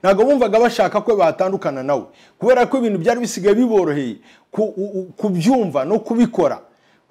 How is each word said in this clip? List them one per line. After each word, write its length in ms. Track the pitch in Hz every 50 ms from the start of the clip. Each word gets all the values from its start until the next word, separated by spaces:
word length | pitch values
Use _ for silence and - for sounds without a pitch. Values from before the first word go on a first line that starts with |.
ntago 240 | - 277 196 190 226
bumvaga 320 | 262 285 269 247 214 196 220
bashaka 420 | 240 240 233 - 208 175 - 208
ko 140 | 202 - 226
batandukana 680 | 202 180 160 151 - 190 190 190 190 - 165 139 135 131
nawe, 200 | 135 147 131 - - _ _ _ _ _ _
kubera 260 | - 220 254 254 247
ko 120 | - - 269
ibintu 160 | 240 226 202 180
byari 200 | 165 214 233 240
bisigaye 340 | 240 208 - - 175 202 202
biboroheye 600 | 220 254 240 220 202 180 160 147 147 139 120 107 - _ _ _ _ _ _
ku, 100 | - - 214
u-, 280 | 208 - 185 190 202 196 190
u-, 60 | 185 185 - _
kubyumva 680 | - 208 185 175 160 208 269 254 220 180 147 143 131
no 140 | 151 202 226
kubikora. 640 | 214 - 233 226 240 233 - 202 170 139 107 - - _ _ _ _ _ _ _ _ _